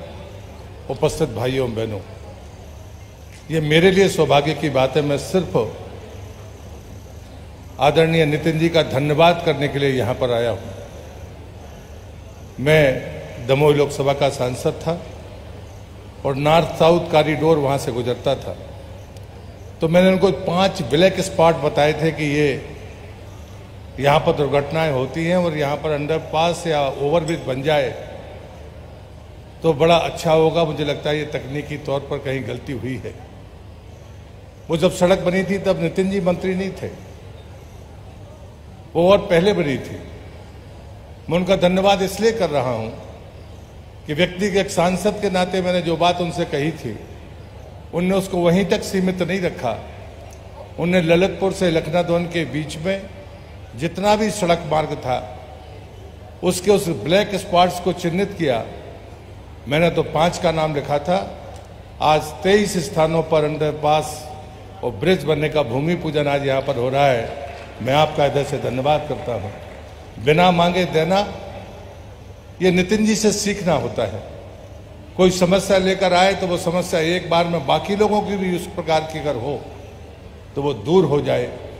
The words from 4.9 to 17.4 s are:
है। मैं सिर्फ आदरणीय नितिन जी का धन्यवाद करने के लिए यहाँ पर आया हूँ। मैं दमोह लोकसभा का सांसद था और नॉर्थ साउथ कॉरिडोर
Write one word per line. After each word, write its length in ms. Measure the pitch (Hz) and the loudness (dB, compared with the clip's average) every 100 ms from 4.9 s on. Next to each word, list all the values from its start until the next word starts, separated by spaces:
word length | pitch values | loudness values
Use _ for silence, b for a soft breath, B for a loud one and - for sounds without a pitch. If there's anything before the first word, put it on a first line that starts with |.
| 156 | 2
है। 40 | |
मैं 140 | 143 139 | 0 0
सिर्फ 360 | - 190 160 143 107 - - - - - - - - - - - - - - - - - - - - - | 0 -2 0 0 -2 -6 -14 -16 -16 -16 -16 -16 -18 -18 -18 -18 -18 -18 -18 -18 -18 -18 -18 -18 -14 0
आदरणीय 440 | 139 151 160 165 151 | 4 6 4 4 4
नितिन 340 | 151 165 156 | 2 0 2
जी 100 | 170 | 2
का 140 | 160 156 | 2 2
धन्यवाद 560 | 131 147 147 170 170 160 | 0 2 6 6 6 2
करने 220 | 135 143 | 0 0
के 120 | 135 | 0
लिए 100 | 139 | 0
यहाँ 220 | 127 104 127 | 2 0 0
पर 160 | 127 | 0
आया 180 | 117 120 | 2 0
हूँ। 80 | 101 - - - - - - - - - - - - - - - - - - - - | -2 -6 -14 -14 -16 -16 -16 -16 -16 -18 -18 -18 -18 -18 -18 -18 -18 -18 -18 -16 -4
मैं 880 | 135 156 143 127 - - - - 120 | 4 6 6 2 -4 -10 -12 -6 0
दमोह 260 | 139 151 143 | 4 6 6
लोकसभा 380 | 143 147 139 139 | 2 0 0 2
का 140 | 139 | 0
सांसद 480 | 127 127 123 160 - | 0 -4 -2 -4 -4
था 180 | 165 175 - - - - - - - - - - - - 139 | -4 -6 -8 -16 -16 -16 -16 -16 -16 -18 -18 -18 -18 -6 -4
और 100 | 135 | 0
नॉर्थ 380 | 147 165 156 - | 4 4 4 4
साउथ 300 | 165 175 170 | 6 6 4
कॉरिडोर 460 | 156 151 147 | 2 4 2